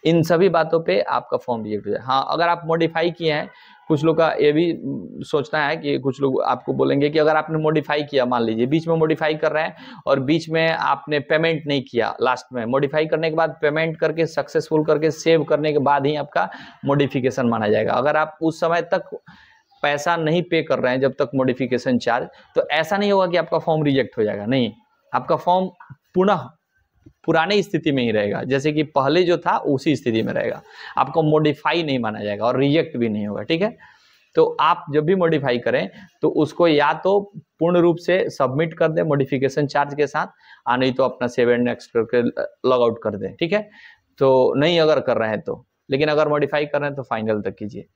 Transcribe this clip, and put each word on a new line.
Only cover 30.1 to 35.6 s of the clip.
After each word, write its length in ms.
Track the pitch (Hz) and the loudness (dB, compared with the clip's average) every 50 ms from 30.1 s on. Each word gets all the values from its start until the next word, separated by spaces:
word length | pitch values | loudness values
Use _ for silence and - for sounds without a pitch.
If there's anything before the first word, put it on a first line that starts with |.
| 113 110 110 | 0 0 0
में 100 | 104 117 | 0 -2
रहेगा, 300 | 117 113 117 113 - - - - - - - - - | -2 -2 -2 -4 -6 -12 -20 -20 -20 -18 -8 -2 -2
आपको 240 | 131 135 147 165 160 | -2 0 0 0 2
मॉडिफाई 600 | 151 151 156 156 151 143 - - 151 156 170 170 | 4 4 4 2 2 0 0 -2 0 0 0 0
नहीं 160 | 151 135 127 | 0 -2 -2
माना 220 | 117 110 107 107 | -2 -4 -4 -4
जाएगा 240 | 107 104 104 101 107 | -6 -6 -4 -2 0
और 140 | 120 127 131 | 0 2 2
रिजेक्ट 380 | 139 139 143 165 156 160 - | 2 2 2 2 0 0 -2
भी 120 | 123 117 113 | -2 -2 -2
नहीं 180 | 107 104 104 | -2 -2 -4
होगा, 160 | 104 104 101 104 | -4 -6 -8 -4
ठीक 200 | - 165 165 190 | -4 -2 0 0
है। 140 | 214 202 - - - _ _ _ _ _ _ _ _ _ | -2 -4 -8 -20 -20 _ _ _ _ _ _ _ _ _
तो 220 | - 160 - - - | 2 2 2 2 2
आप 240 | 143 156 175 170 - - 139 | 2 2 2 0 -2 -2 -2
जब 100 | 151 151 | 0 2
भी 100 | 151 190 | 2 2
मॉडिफाई 440 | 190 175 165 160 151 135 139 123 | 2 2 2 2 0 0 0 -2
करें 320 | 120 | 0